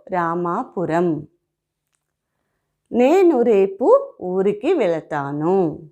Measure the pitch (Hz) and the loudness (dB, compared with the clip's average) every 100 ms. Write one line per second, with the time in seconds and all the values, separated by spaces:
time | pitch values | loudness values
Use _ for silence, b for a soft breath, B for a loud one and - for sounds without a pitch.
0 | - 180 165 170 175 190 254 - 202 160 | -8 -4 -2 -2 -4 -4 -6 -6 -4 -2
1 | 175 151 156 _ _ _ _ _ _ _ | -2 -4 -8 _ _ _ _ _ _ _
2 | _ _ _ _ _ _ _ _ - 220 | _ _ _ _ _ _ _ _ -6 0
3 | 254 370 349 269 240 202 196 190 277 554 | 2 4 4 4 2 4 2 0 2 2
4 | - - 180 185 196 208 269 370 190 160 | 2 -12 -6 -2 0 -2 -2 0 0 -2
5 | - 151 139 147 160 190 170 156 151 | -4 -6 -6 -4 -2 0 0 -4 -16